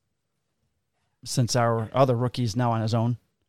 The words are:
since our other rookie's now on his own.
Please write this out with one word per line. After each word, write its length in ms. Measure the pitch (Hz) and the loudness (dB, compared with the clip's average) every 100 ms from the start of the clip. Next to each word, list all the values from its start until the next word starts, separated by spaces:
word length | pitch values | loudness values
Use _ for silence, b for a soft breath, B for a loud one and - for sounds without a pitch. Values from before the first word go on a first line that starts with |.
| _ _ _ _ _ _ _ _ _ _ _ _ | _ _ _ _ _ _ _ _ _ _ _ _
since 320 | 120 - 113 123 | -6 -2 0 2
our 340 | 117 113 107 | 2 0 -2
other 220 | 127 135 117 | 2 2 2
rookie's 400 | 123 - 117 120 | -2 -2 -4 0
now 160 | 120 | 0
on 100 | 113 | 0
his 120 | 110 | 0
own. 240 | 113 117 120 _ _ | 0 0 -4 _ _